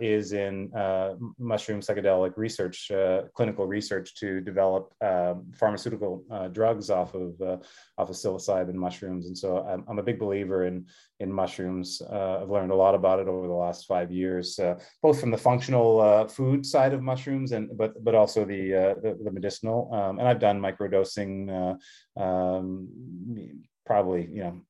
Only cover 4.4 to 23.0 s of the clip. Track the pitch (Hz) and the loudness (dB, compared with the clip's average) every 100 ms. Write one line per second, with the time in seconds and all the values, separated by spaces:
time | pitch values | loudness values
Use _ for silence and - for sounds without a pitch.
4.4 | 95 95 98 95 95 - 104 92 87 87 | -2 2 2 2 -2 -4 0 2 0 -2
5.4 | - - 110 101 120 107 101 92 92 107 | -8 0 0 0 -4 -4 -4 -6 -8 -10
6.4 | 92 92 110 110 98 92 90 95 90 85 | -6 0 2 2 0 0 0 -4 -8 -6
7.4 | 92 92 - - - - 90 90 104 92 | -6 -6 -10 -20 -10 -6 -6 -4 -4 -4
8.4 | - 95 90 92 90 90 95 90 87 90 | -2 0 -2 -4 -4 -6 -8 -8 -8 -6
9.4 | 98 90 - 92 113 104 101 110 107 98 | -2 -2 -2 -6 -6 -4 -2 -2 -2 -2
10.4 | 95 95 92 90 90 _ _ - 95 98 | 0 0 0 -2 -10 _ _ -10 -4 -2
11.4 | 92 - 92 92 90 - - 104 95 92 | -2 -2 -4 -4 -6 -8 -8 -4 -2 -2
12.4 | 95 101 92 95 95 98 92 95 92 92 | -2 -2 2 6 6 6 4 2 0 -2
13.4 | 90 87 87 85 - 90 87 92 92 92 | -2 -2 -2 -4 -2 -2 -2 -2 -2 -2
14.4 | 90 - 90 90 - _ 156 135 120 113 | -4 -2 -2 -2 -8 _ 4 4 2 2
15.4 | 127 123 131 127 117 110 107 104 110 - | 2 2 2 4 6 8 8 6 4 0
16.4 | 131 139 135 147 131 135 131 127 143 135 | 2 2 2 4 4 2 -2 -4 -2 -4
17.4 | 131 113 107 - 110 120 113 110 104 110 | -2 -4 -4 -2 -4 -2 4 6 6 4
18.4 | 98 98 95 95 95 98 110 92 107 95 | 0 0 0 4 4 2 -2 -4 -6 -4
19.4 | 98 - 110 117 - 113 98 98 123 117 | -6 -4 -2 -2 -2 -2 -2 2 2 4
20.4 | 107 101 98 90 101 95 95 - 98 98 | 4 2 0 -4 0 2 2 -2 -6 -6
21.4 | 98 95 92 92 - - _ - 95 92 | -4 -2 -2 -4 -10 -20 _ -4 -2 0
22.4 | 90 92 92 92 92 - | 0 0 -4 -8 -10 -16